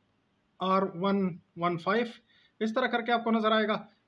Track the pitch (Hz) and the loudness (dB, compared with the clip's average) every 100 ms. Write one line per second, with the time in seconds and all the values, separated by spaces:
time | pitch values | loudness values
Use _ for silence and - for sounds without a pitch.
0 | _ _ _ _ _ - 185 190 190 165 | _ _ _ _ _ -6 0 2 0 -2
1 | 196 196 185 165 _ 170 175 175 190 220 | 0 0 0 -4 _ -4 -2 -2 0 0
2 | 240 - _ _ _ - 220 240 254 233 | -2 -8 _ _ _ -6 -4 -2 0 -2
3 | 226 233 233 220 214 220 214 208 - _ | 0 0 2 2 4 2 2 -2 -6 _